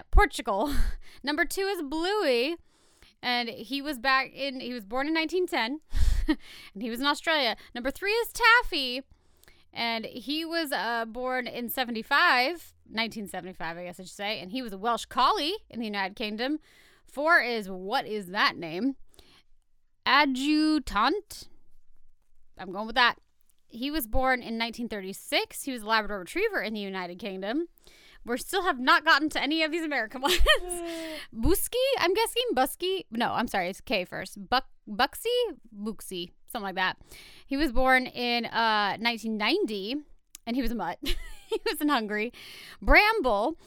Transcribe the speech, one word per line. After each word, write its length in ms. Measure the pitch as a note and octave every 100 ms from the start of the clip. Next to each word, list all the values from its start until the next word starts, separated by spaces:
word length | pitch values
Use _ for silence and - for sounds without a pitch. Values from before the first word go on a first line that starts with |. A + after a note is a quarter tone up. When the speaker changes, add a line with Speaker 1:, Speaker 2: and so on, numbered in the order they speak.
| -
Speaker 1:
Portugal. 600 | - G#4 - A#3+ G3 C#4+ C#4 - -
<laughs> 260 | - -
Number 200 | C4 D4+ E4+
two 160 | -
is 180 | G4 G4
Bluey, 760 | C#4+ D#4 F4 G#4+ E4+ A#3+ C4+ E4+ - _ _ _ - _
and 280 | B3 A#3+ A#3+
he 320 | - G3+ C#4
was 160 | C#4 C4+
back 320 | C4 C4 C4
in, 260 | - C#4 C4
he 140 | A#3+
was 120 | B3 G3
born 220 | B3 C#4
in 60 |
nineteen 340 | D#4+ D#4+ F4+ F4+
ten, 320 | D4+ A3+ D4+ - -
<laughs> 240 | - - -
and 540 | D4+ - - - G3
he 80 | A#3
was 100 | A#3
in 60 | C#4
Australia. 500 | D4 - D#4 B3 G#3 -
Number 160 | A#3+ A#3+
three 200 | - G4
is 180 | A4+ A#4
Taffy, 680 | - A#4+ A#4 A#4+ E4+ C4 B3 - - _ _ - _ _
and 320 | - A#3 A3+ A3
he 380 | - A3 D#4 E4
was, 260 | E4+ D#4
uh, 320 | C4 G#3 A#3 A3+
born 420 | A3 B3+ B3+ B3
in 220 | A#3+ A#3+
seventy-five, 1040 | - B3 A3 A3 C#4+ F4 C4 B3 F4 - _ -
nineteen 380 | G#3+ A3+ A3+ G3
seventy-five, 500 | F#3 F3 F#3 E3 E3+
I 80 | F3+
guess 140 | F3
I 40 |
should 80 | F#3
say, 280 | - G3+ A3
and 120 | F3+
he 100 | A#3+
was 120 | A#3+
a 40 | F#3+
Welsh 280 | G#3+ C4+ -
Collie 500 | - C4 G#4 D4 G#4 -
in 100 | A3+
the 60 | A3+
United 300 | G#3 F#3+ G3+
Kingdom. 420 | G#3+ G#3+ B3+ D4+ - - - _ _
Four 340 | - D4+ E4+
is, 280 | A#3+ A#3 F#3+
what 380 | F#3+ F#3+ C4 -
is 200 | G#3+ F3+
that 280 | G3 A#3+ F3+
name? 400 | E3 E3+ B3+ C4+ - - - - _ - _ _ _ _ -
Adjutant. 1400 | C4 D4 B3+ C#4+ D4+ D#4 D#4 - G3+ A#3 G4+ - - - - - - - - - - _ - - -
I'm 140 | F#3+
going 140 | F#3 A3
with 80 | B3+
that. 200 | A#3+ - _ _ - _ _
He 220 | A#3 C4+
was 160 | D#4 A3
born 340 | A3+ C4 B3+
in 160 | A3 A3+
nineteen 300 | A#3 A3 A#3
thirty-six. 760 | G#3+ F#3+ G3 - D4 A4 -
He 80 | -
was 100 | B3+
a 40 | G#3
Labrador 320 | A3 G#3 G3+
Retriever 420 | F3 E4 A4 F#4
in 120 | G3+
the 60 | G#3+
United 400 | G3 F#3+ F3+ F3+
Kingdom. 480 | G#3 F#3+ G3 C4 E4+ _ - - - - -
We 120 | A#3+
still 260 | - F#4+
have 160 | F4+ C4+
not 240 | B3+ E4
gotten 260 | D#4 D4 D4+
to 120 | -
any 220 | C4 D#4+
of 80 | D#4
these 120 | E4
American 380 | D#4+ C#4 A3 C4
<laughs> 0 |
ones. 160 | C#4 F4+ - D5+
Speaker 2:
Mm. 520 | F4+ F4 E4+ E4 E4 D#4 - A3+
Speaker 1:
Busky, 400 | A#3+ G4+ - A#4+ C5 C5
I'm 160 | F4+
guessing. 300 | G4 A4+ - B4
Busky. 520 | B3+ C4 - F4+ F#4+ -
No, 220 | A3+ A#3
I'm 140 | A2 -
sorry. 220 | G3+ F3
It's 120 | F#3+
K 240 | - A3 F3+
first. 420 | D#3 F#3 - F#3
Buck-, 200 | B3 - - -
Buxy? 400 | G#3 C4 - A4+ B4 A#4 B3+ - G3+
Buxy. 560 | G#3+ G#3+ - F#3 F3 - -
Something 160 | -
like 120 | G3 F#3
that. 220 | F#3 - - - - - -
He 120 | C#4
was 140 | D4
born 340 | A#3+ C4 C4 B3+
in, 380 | - A#3+ A#3+ A#3
uh, 520 | G#3+ A3+ G#3+ G3+ E3+
nineteen 380 | A#3 A3+ A3+ G#3+
ninety, 580 | G#3+ E4+ E4+ G#3 F#3+ C#4 D4 - _ - -
and 100 | B3
he 60 |
was 100 | A#3+
a 40 | A#3
mutt. 240 | E3+ -
<laughs> 120 | - - - - -
He 80 | G#4+ -
was 120 | G4
in 80 | D4
Hungary. 420 | C#4 G#3+ G#3 A3+ - - - - -
Bramble 760 | G3+ D4+ G#4 A4 C4 G3+ A#3 D#4+